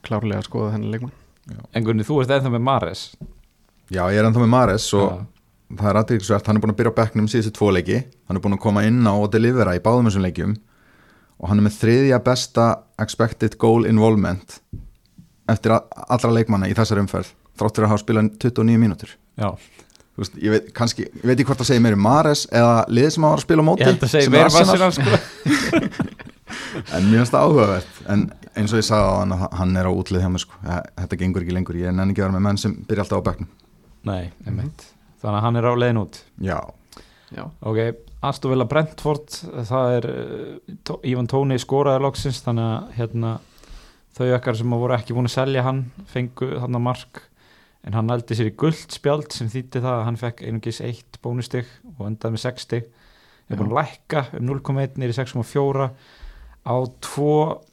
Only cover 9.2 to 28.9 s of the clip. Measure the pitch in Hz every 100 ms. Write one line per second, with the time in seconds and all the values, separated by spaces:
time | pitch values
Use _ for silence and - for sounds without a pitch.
9.2 | 104 110 120 127 95 90 107 123 117 98
10.2 | 92 85 87 110 _ _ _ _ _ _
11.2 | _ _ 90 104 104 104 110 123 139 123
12.2 | 123 123 - - 117 - _ - 107 -
13.2 | 110 - 113 - 113 113 107 110 110 110
14.2 | 90 95 - - _ - - _ _ -
15.2 | - _ - 110 110 113 - - - 123
16.2 | 117 113 113 101 95 113 110 101 98 92
17.2 | 92 _ _ - 107 107 107 104 - 110
18.2 | 107 - 123 117 110 113 113 87 - -
19.2 | _ - 104 90 - - _ _ _ -
20.2 | 101 80 101 107 - - 117 - - -
21.2 | 117 131 127 135 123 123 117 101 104 143
22.2 | 156 147 - 117 120 113 - 117 147 156
23.2 | 151 147 - 160 156 - 127 123 127 156
24.2 | 135 143 - 156 190 185 185 147 131 -
25.2 | - - - 277 262 330 - - - -
26.2 | - _ - - - - - 82 98 113
27.2 | 120 - 151 147 104 92 - - - 101
28.2 | - - - - 101 113 104